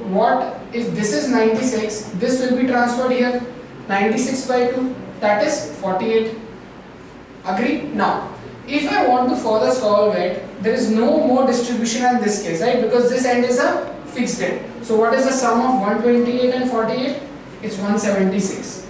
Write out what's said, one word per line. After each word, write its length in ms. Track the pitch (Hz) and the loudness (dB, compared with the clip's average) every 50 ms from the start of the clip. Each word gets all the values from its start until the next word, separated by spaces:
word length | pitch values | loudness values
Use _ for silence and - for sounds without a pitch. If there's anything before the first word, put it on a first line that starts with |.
| 226 196 190 | -6 -2 0
what 460 | 214 226 - 247 - - - - - - - - | 2 2 2 2 2 -2 -4 -6 -10 -12 -10 -6
if 220 | 233 - - - | -6 -4 -4 -2
this 180 | - 208 - 302 | -2 -2 0 0
is 160 | 294 285 262 | 0 0 2
ninety-six? 760 | 247 226 220 220 220 240 262 254 233 220 214 214 - - - - - 180 240 | 2 2 4 2 2 2 0 0 -2 -2 -2 -4 -4 -6 -8 -8 -6 -4 -2
This 180 | 262 254 262 | 0 0 0
will 160 | 254 254 247 | 0 0 0
be 120 | - 254 254 | 0 0 0
transferred 420 | 240 240 240 233 233 262 254 254 | 2 2 2 0 0 0 0 0
here. 320 | 254 247 247 247 247 240 - - - - - - - - - - | 2 2 2 0 0 -2 -6 -8 -12 -14 -16 -16 -16 -14 -8 -4
Ninety-six 580 | 196 196 202 220 226 254 254 269 262 - - | -2 0 2 2 2 0 0 0 -2 -4 -2
by 240 | - 247 247 247 240 | 0 0 2 2 0
two, 240 | 262 254 254 254 - - - - - - | 0 -2 -2 -4 -4 -6 -12 -14 -10 -2
that 240 | 214 208 208 208 294 | 0 0 2 2 2
is 320 | 311 294 285 - - - - | 0 0 -2 -4 -6 -10 -6
forty-eight. 580 | 196 190 185 185 226 220 226 226 220 226 - - - - - - - - - - - - - - - - - - - - - - - | -4 -2 -2 -2 0 2 2 2 2 0 -4 -8 -12 -14 -16 -18 -18 -18 -20 -20 -20 -20 -20 -20 -20 -20 -20 -20 -20 -20 -20 -12 -6
Agree? 380 | 185 190 214 240 285 302 - - - - | -4 -2 0 0 0 0 -2 -4 -4 -2
Now, 380 | 202 190 - - - - - - - - - - - - - | 0 0 0 0 -2 -4 -8 -12 -14 -16 -16 -16 -16 -8 -4
if 200 | 285 302 294 277 | -4 -2 -2 0
I 160 | 403 403 294 247 | 0 2 4 4
want 200 | 247 254 247 240 | 4 4 4 2
to 60 | - | 0
further 360 | - 240 220 214 220 - 247 247 | 0 0 2 2 2 4 4 2
solve 420 | - 214 208 208 208 208 208 185 | 2 2 4 4 4 4 4 2
it, 300 | 180 180 180 - - - - - - 190 | 2 0 -2 -2 -4 -8 -10 -8 -4 -2
there 120 | 220 254 | 0 2
is 160 | 254 - 208 | 2 2 2
no 360 | 220 220 240 - 320 302 - | 2 2 4 4 4 4 4
more 200 | 262 254 254 269 | 4 4 4 4
distribution 580 | 247 233 - - - 233 214 226 - 240 247 247 | 4 2 2 0 -2 -2 -2 -2 -2 0 0 2
in 160 | 247 247 220 | 2 2 2
this 220 | 208 208 202 - - | 2 0 0 -2 -2
case, 180 | 170 165 165 | -4 -2 0
right? 200 | 165 247 254 220 | 0 2 2 2
Because 300 | 214 214 247 240 247 240 | 2 2 2 4 4 4
this 140 | 254 254 254 | 2 2 2
end 200 | 240 240 247 240 | 2 2 4 4
is 140 | 240 247 285 | 4 4 4
a 360 | 294 - - - - - - - - | 2 2 2 0 -4 -6 -8 -12 -12
fixed 340 | - - 254 214 185 - - - | -10 -4 -4 -2 -2 -2 -2 -2
end. 420 | - - - - - - - - | -2 -2 -4 -6 -10 -12 -10 -4
So 120 | - 220 | 0 2
what 180 | 214 226 233 262 | 4 4 4 4
is 100 | 262 262 | 4 2
the 80 | - - | 2 2
sum 280 | - 247 233 233 240 | 2 2 2 2 2
of 200 | 247 254 - 196 | 2 2 2 2
one 220 | 196 208 214 214 233 | 2 0 0 2 4
twenty-eight 520 | 240 240 240 240 240 247 247 247 247 254 | 4 4 4 4 2 0 2 2 2 2
and 160 | 254 247 - | 0 0 -2
forty-eight? 520 | 220 220 220 226 247 254 262 285 294 - - - - - - - - - 220 | 0 -2 -2 0 -2 -2 -2 -4 -4 -6 -10 -12 -16 -16 -18 -18 -16 -12 -10
It's 140 | 202 202 190 | -8 -8 -4
one 200 | 196 202 214 208 | -2 0 0 0
seventy-six. 880 | 208 202 196 196 190 185 190 202 190 - - - - - - - - - | 2 0 2 2 2 2 2 0 -2 -2 -4 -6 -8 -10 -12 -12 -14 -16